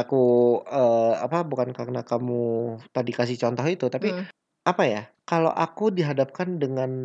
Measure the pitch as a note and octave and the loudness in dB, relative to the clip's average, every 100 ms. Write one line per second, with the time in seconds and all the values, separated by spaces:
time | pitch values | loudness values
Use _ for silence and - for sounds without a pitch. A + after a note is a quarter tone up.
0 | A#2+ C3+ B2 A#2+ A#2+ A#2 - C3+ A#2+ A#2 | 2 4 4 6 6 2 0 2 4 4
1 | A2+ A2 B2 E3+ D#3+ C3 B2 B2 A#2+ B2+ | 2 2 0 -2 -2 -2 -2 -4 -6 -6
2 | - A#2+ B2 A#2+ A#2 A#2 A#2+ A2+ - C3+ | -4 -2 -2 -2 0 -2 -4 -8 -6 -4
3 | A#2+ A#2+ A#2+ B2 A#2 B2 D3 F3+ B2 C3 | -2 -2 -2 0 -2 0 -2 -2 -2 -2
4 | G#3 F3+ G3 - _ _ - F3+ D3 G#2 | -4 -4 -8 -16 _ _ -2 2 2 0
5 | - _ - E3 E3 - E3 - G#3+ F3+ | -6 _ -2 0 2 0 -2 -2 -2 0
6 | D3 C3+ C3+ - F3+ E3+ C3+ C3 C3 C3 | 0 0 -2 -4 -6 -4 -2 -2 -4 -4